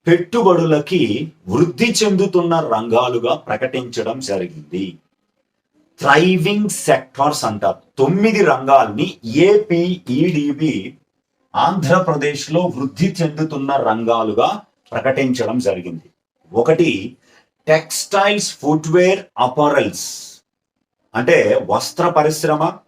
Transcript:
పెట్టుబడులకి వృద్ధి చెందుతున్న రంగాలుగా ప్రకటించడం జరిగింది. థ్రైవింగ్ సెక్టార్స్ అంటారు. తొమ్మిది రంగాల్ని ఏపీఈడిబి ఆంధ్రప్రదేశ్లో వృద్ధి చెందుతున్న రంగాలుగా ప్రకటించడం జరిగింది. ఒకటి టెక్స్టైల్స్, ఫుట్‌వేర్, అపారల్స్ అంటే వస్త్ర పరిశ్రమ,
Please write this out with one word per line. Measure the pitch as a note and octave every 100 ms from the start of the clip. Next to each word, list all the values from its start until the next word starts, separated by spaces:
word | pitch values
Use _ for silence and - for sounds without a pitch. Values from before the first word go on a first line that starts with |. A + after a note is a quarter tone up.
| E3
పెట్టుబడులకి | F3 F3 A#3+ F#3+ E3+ D#3+ D3+ D3 F3+ A2+ A#2 D#3+ - -
వృద్ధి | - E3+ - A#3 -
చెందుతున్న | G#3+ F#3+ G3+ F3+ E3+ E3
రంగాలుగా | C3 A2+ A#2 A2+ B2 A#2+ A#2
ప్రకటించడం | D3+ - G#2+ C3 C3 B2 A#2+ G#2+ B2
జరిగింది. | - G2 F2 D#2 D2 F2+ F#2+ D#2+ _ _ _ _ _ _ _ _ _ -
థ్రైవింగ్ | C#3+ C#3+ F3+ F#3 F3 G#3 G#3
సెక్టార్స్ | - - C3 - - C#3+ C#3+ A#2
అంటారు. | G#2 G2 - _ -
తొమ్మిది | C3+ F#3+ A3+ G#3 E3+
రంగాల్ని | C3 C3+ C3+ A2 G#2+ F3+ - A2+
ఏపీఈడిబి | C3 F#3+ G#3 G#3 E3+ F3 F3+ - B2+ F3 D3+ D3 C#3+ D#3 G#2 G2 - _ _ _ _ _ -
ఆంధ్రప్రదేశ్లో | D#3+ F#3 C3+ F3+ F3 D3 D3 C#3+ - D#3+ F3+ B2+
వృద్ధి | C3+ - F3+ D#3
చెందుతున్న | D#3 D3+ D#3 C#3+ C3+ C#3
రంగాలుగా | A#2 A2 A2+ A#2 A2 G#2 B2 G#3 - _ _
ప్రకటించడం | A#2 C3 C3+ C3 B2 A2+ B2
జరిగింది. | G2 F#2 F2 E2 - _ _ _ _
ఒకటి | A2 C3+ E3 D#3+ G2+ A#2 - _ _ _ _ -
టెక్స్టైల్స్, | D#3 D#3 - - G3+ G3+ G#3 - -
ఫుట్‌వేర్, | C#3+ D#3 D#3 F3 F3+ F#3+ - -
అపారల్స్ | B2 D3 D3 C#3 - - - - - - _ _ _ _ _ _ _ A2+
అంటే | D3+ D#3 G#2 - G2
వస్త్ర | G#2 - - -
పరిశ్రమ, | D#3 D3+ D#3 E3+ D3+ E3 -